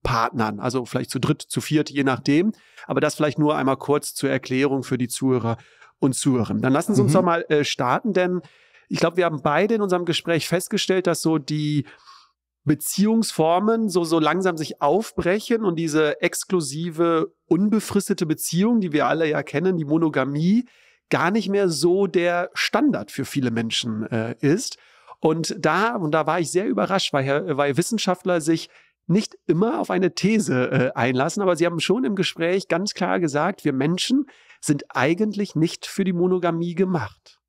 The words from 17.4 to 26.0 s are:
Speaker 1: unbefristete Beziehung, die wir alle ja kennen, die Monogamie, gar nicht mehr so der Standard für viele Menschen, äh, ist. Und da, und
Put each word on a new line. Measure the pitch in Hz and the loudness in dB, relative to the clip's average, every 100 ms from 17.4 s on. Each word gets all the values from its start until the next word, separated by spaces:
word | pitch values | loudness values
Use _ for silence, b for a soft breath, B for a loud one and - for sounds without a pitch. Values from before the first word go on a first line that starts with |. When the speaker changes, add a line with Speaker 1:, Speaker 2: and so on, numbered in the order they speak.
| _ | _
Speaker 1:
unbefristete | 165 208 214 - 202 - 196 165 | 2 2 0 2 -2 0 -2 -2
Beziehung, | 156 - 165 208 240 | -2 -2 0 2 2
die | 180 | 2
wir | 147 131 | 0 0
alle | 160 160 | 2 0
ja | 151 | -2
kennen, | 139 139 185 180 | -2 -2 0 0
die | |
Monogamie, | 143 160 165 147 131 143 170 220 247 b b b _ | 0 2 2 0 -2 0 2 2 0 b b b _
gar | 135 165 | 0 2
nicht | 220 185 | 0 0
mehr | 202 196 | 2 2
so | 151 175 190 196 | 2 2 4 2
der | 175 175 175 175 | 2 2 0 -4
Standard | - - 208 294 185 - | -4 -2 2 2 0 -6
für | - | -8
viele | 127 143 127 | -4 -2 0
Menschen, | 113 113 - 120 107 110 | 0 -2 -4 -4 -6 -4
äh, | 117 113 - | -2 -4 0
ist. | 143 185 - - B B B B | 0 2 -2 -12 B B B B
Und | 160 165 156 - | 0 0 -4 -2
da, | 156 165 226 | 0 0 0
und | 240 | -2